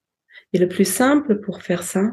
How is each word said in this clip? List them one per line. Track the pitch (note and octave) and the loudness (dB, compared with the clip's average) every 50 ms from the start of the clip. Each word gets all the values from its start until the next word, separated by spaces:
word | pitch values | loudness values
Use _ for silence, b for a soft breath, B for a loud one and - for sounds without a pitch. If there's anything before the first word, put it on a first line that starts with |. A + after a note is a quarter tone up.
| _ _ _ _ _ B B B B _ | _ _ _ _ _ B B B B _
Et | - | 0
le | F3+ F3+ | 0 0
plus | F3+ - - F#3+ | 2 2 2 0
simple | - - - B3+ C4+ D4 D4 - - G#3 G#3 | 2 2 2 2 4 2 2 2 0 -2 -2
pour | - G3 - - | -4 -8 -12 -8
faire | - - F3 F3 - | -6 -4 -4 -4 -4
ça, | - - F#3 G3+ A#3 | -4 -2 0 0 -2